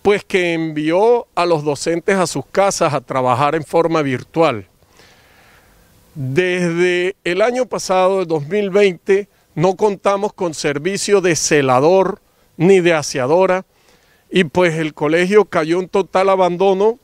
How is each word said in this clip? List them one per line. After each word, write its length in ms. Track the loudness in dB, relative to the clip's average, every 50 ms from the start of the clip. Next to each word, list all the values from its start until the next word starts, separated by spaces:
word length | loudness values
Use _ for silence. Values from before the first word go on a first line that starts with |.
pues, 240 | _ 2 0 0 -2
que 300 | _ -2 -2 -2 0 -2
envió 720 | -2 -4 -4 -6 -4 -4 0 0 2 2 2 2 0 -2 _ _
a 100 | -4 0
los 180 | 0 0 -2
docentes 540 | -2 -4 -6 -4 -4 -4 -4 -4 0 0 0
a 100 | 0 0
sus 200 | -2 -4 -8 -10
casas 480 | _ _ 0 0 0 0 0 -2 0 -2
a 80 | -4
trabajar 520 | -6 _ -4 -2 0 0 0 2 0 0 0
en 100 | -2 -6
forma 360 | -2 0 0 0 2 0 0
virtual. 680 | -2 -2 -4 -6 -8 _ -2 0 2 2 0 -2 -8 _ _ _ _ _ _ _ -20 _ _ _ _ _ _ _ _ _ _ _ _ _ _ _ _ _ _ _ _ _ _
Desde 1000 | -10 -8 -4 -2 0 0 0 -2 -2 -2 -2 0 0 0 0 0 0 -2 -4 -6 _
el 200 | _ -6 -2 0
año 240 | 0 0 0 -2 -4
pasado, 560 | -4 -6 -8 -4 -2 0 2 2 2 0 0
el 40 | -2
dos 220 | -2 -4 -4 -4 -4
mil 220 | -4 -2 -2 0
veinte, 580 | 2 2 2 2 0 -4 _ 0 0 0 0 _ _ _ _ _ _
no 220 | 0 0 0 0
contamos 560 | 2 -2 -2 -2 0 _ -2 0 0 -2 -6
con 220 | -6 -6 -6 -6 -6
servicio 680 | -4 -4 -4 -4 -2 -4 -4 -6 -4 -2 0 0 2
de 160 | 2 2 0
celador 840 | 0 0 0 2 2 2 4 2 4 4 4 4 4 2 0 -4 -8 _ _ _ _ _ _ _
ni 240 | 0 4 4 4 6
de 140 | 4 2 0
aseadora, 720 | 0 -2 -4 -4 -4 0 0 2 2 2 2 0 -2 -4 _ _ _ _ _ _ _ _ _ _ _ _ _
y, 140 | -2 -2 -2
pues, 320 | 0 _ 0 0 0 0
el 180 | -2 -6 -8 -6
colegio 500 | -4 -2 0 0 0 0 2 2 2 2
cayó 360 | 2 -2 -4 -2 -2 -2 -4
en 80 | -4 -4
total 400 | -4 -4 -4 -2 _ 0 2 2
abandono 680 | 2 2 2 0 0 0 0 0 2 2 0 0 0 -2